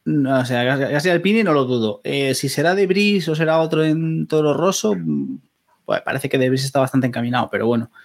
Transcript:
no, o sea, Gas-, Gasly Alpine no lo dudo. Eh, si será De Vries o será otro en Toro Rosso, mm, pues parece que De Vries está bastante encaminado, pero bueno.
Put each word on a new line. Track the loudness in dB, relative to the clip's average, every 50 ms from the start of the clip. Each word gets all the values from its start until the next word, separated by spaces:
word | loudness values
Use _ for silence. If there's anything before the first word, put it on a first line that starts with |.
| -6
no, | -2 0 0 0 2 2 0
o | 0
sea, | 0 0 0 0
Gas-, | 0 0 0 0 -2
Gasly | -2 0 0 2
Alpine | 2 2 2 2 2 2 2
no | 2 2
lo | 2 2
dudo. | 0 0 0 0 -2 -4 -4 -6
Eh, | -4 -2 -2 0 0 -2
si | -2 -2 -4
será | -2 0 0 2 2
De | 2 2 2
Vries | 2 2 4 4 2 2 0 0
o | 0
será | 0 2 2 2 2
otro | 2 2 0 0 2
en | 2 2 0 0 -2 -2 -4 -4
Toro | -2 0 0 2 2 2
Rosso, | 2 0 0 0 0 0 -2 -2 -2
mm, | -2 -4 -4 -4 -4 -6 -8 -12 _ _ _ _ _ _ _ _ _
pues | -4 -4 -2
parece | -2 -4 -6 -4 -4 -2
que | 0 0
De | 2 2
Vries | 0 0 -2
está | -2 0 0
bastante | 0 0 0 0 0 0
encaminado, | -2 -4 -4 -2 -2 -2 -2 -2
pero | -2 -2 0 0
bueno. | 0 0 -2 -6 _ -20